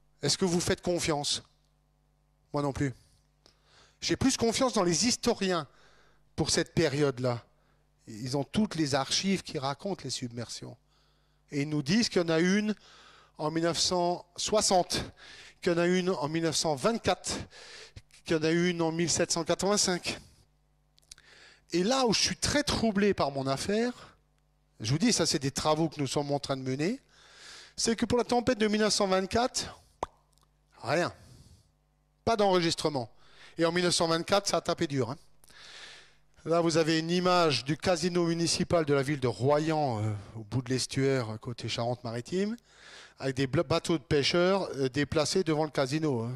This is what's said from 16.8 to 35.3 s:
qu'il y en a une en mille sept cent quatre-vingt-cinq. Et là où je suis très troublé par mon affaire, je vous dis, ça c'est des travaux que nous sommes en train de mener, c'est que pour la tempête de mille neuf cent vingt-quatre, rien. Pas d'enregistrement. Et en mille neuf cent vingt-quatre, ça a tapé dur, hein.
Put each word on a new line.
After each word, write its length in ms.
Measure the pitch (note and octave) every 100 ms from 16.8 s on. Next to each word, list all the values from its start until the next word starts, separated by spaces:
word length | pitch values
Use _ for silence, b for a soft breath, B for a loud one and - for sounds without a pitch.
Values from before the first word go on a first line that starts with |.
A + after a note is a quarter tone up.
| G3 A#3 - F3+ - - - B B B B B - - -
qu'il 120 | E3
y 20 |
en 40 |
a 60 | D#3
une 320 | E3+ F3 E3+
en 100 | E3
mille 180 | E3 E3+
sept 220 | - E3+
cent 120 | E3+
quatre-vingt-cinq. 760 | D#3+ E3+ F#3 G3+ - F3 - - - _ _ _ _ _ _ _ - - B B B B B
Et 120 | E3+
là 240 | F#3 C4+ B3
où 60 |
je 80 | -
suis 160 | - -
très 260 | - D4
troublé 500 | C#4+ - A3+ G3 G#3
par 160 | F#3 D3
mon 160 | C#3 C3+
affaire, 720 | C3+ - G#3 A#3+ A#3+ - - _ _ _ _ _ -
je 120 | A2
vous 60 | D3
dis, 160 | A#3
ça 140 | - D#3+
c'est 120 | D#3+
des 120 | C3+
travaux 380 | - D#3+ D#3 D#3+
que 120 | -
nous 60 | C3+
sommes 240 | D3+ C#3+
en 80 | C#3+
train 180 | - C3+
de 60 |
mener, 360 | C3 C3 D#3+ C4+ _ B B B B B B B
c'est 180 | - A3+
que 100 | A3
pour 120 | B3
la 60 |
tempête 340 | A3+ B3 A#3 A#3+
de 100 | G#3+
mille 140 | G#3
neuf 120 | G#3+
cent 140 | - G3
vingt-quatre, 720 | F#3 F#3+ A#3 B3+ - - - _ _ - _ _ _ _ _ _ -
rien. 320 | A2+ D3+ D#3+ - b b b b b _ _ _ _ _ -
Pas 100 | A3+
d'enregistrement. 760 | G3+ F#3 E3 - - C#3+ A2+ - B B B B
Et 80 | E3
en 60 |
mille 120 | F3
neuf 120 | F3 -
cent 120 | E3
vingt-quatre, 400 | E3 E3 G3+ G3+
ça 100 | E3+
a 40 |
tapé 260 | - E3+ E3+
dur, 240 | C#3 A2+
hein. 60 | C#3+ -